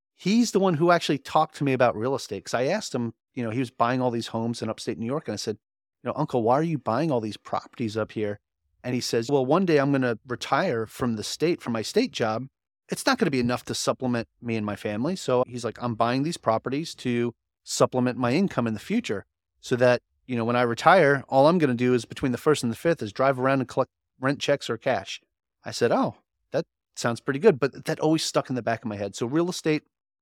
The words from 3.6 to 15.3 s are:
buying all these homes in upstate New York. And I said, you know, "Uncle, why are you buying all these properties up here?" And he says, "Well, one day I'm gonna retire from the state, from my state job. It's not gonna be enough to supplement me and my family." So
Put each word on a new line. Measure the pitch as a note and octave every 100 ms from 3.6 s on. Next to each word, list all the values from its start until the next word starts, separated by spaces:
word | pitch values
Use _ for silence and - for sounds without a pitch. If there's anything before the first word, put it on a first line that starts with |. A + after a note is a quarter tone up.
| A#2
buying | - A#2+ B2+
all | B2+
these | A#2 -
homes | A#2 A#2 A#2
in | A2
upstate | - - F2
New | A2+
York. | D3 -
And |
I | G#2
said, | A#2 G#2 _ _ _ _
you | B2
know, |
"Uncle, | - D3+ B2+
why | A2+
are | C3+
you | E3 C#3+
buying | - A#2+ D#3+
all | B2
these | G#2+ -
properties | - - - - A2+ A2
up | G#2+
here?" | A2+ G#2 G#2 _ _ _ _
And | B2+
he | B2
says, | - A#2+ A#2
"Well, | C#3+
one | B2+ E3+
day | F3+ D3
I'm | C#3
gonna | C#3 B2+ A2
retire | B2+ A#2 - C3+ F3+ A#2 A2
from | - B2 G#2+
the |
state, | - - D#3+ E3+
from | -
my | A2+
state | G#2+ G#3 B3
job. | - A2+ A2+ C3+ _ _ _ -
It's | F#3 -
not | C4
gonna | F3
be | C3+
enough | A#2+ B2
to | -
supplement | A#2 - A#2 B2+ A#2+ A2 _
me | A#2+
and | A2
my | G#2 G2+
family." | G#2+ G#2 C#3+ F#3
So | -